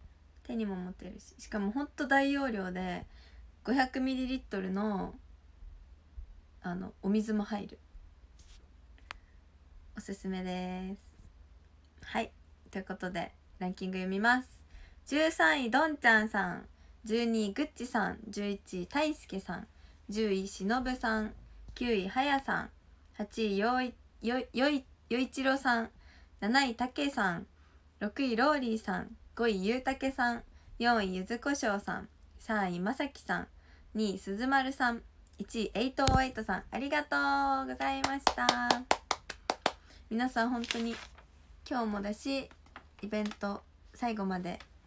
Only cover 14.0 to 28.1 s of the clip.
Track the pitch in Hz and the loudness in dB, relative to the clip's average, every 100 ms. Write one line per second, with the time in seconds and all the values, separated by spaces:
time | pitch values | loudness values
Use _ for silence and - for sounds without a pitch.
14 | 185 196 226 254 262 - - - - - | 0 4 6 4 2 -12 -20 -20 -20 -18
15 | - 285 320 330 320 302 240 269 320 294 | -2 2 2 4 4 4 4 4 4 4
16 | 240 220 220 208 185 - - - - - | 6 6 6 0 -2 -4 -10 -20 -20 -12
17 | 214 233 233 226 208 202 294 - 247 233 | -2 2 4 2 2 0 -4 -4 -4 0
18 | 185 170 - 202 202 196 - 185 175 277 | 0 -4 -8 -4 -4 -4 -6 -8 -2 0
19 | 311 302 - 196 - - - - - - | 0 0 -6 -8 -6 -8 -10 -18 -20 -18
20 | - 208 220 190 196 - 196 247 254 254 | -6 0 2 0 -2 -4 0 0 0 -2
21 | 233 220 214 - - - - - 240 214 | 0 0 -2 -8 -18 -20 -14 -4 0 2
22 | 190 254 285 269 247 170 - - - - | 2 0 2 2 0 -2 -4 -12 -20 -20
23 | - - 208 - 220 196 220 254 254 - | -14 -8 -6 -2 0 2 2 2 0 -4
24 | - - 220 254 254 226 277 285 - - | -20 -6 0 0 0 2 4 2 -2 -14
25 | - 240 254 - 269 269 269 233 226 - | -2 0 0 0 2 2 4 2 0 -8
26 | - - - - 202 262 269 226 254 302 | -20 -20 -20 -4 2 4 4 2 -4 0
27 | 285 269 190 170 196 - - - - - | 0 2 2 0 -6 -18 -20 -20 -20 -6
28 | 208 | -4